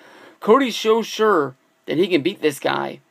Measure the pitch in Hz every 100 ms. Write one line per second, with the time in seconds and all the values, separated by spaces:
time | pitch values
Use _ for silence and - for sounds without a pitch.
0 | - - - - - 262 254 185 220 226
1 | 208 - 214 180 135 - _ _ - 151
2 | 190 165 151 208 151 139 139 139 139 -
3 | _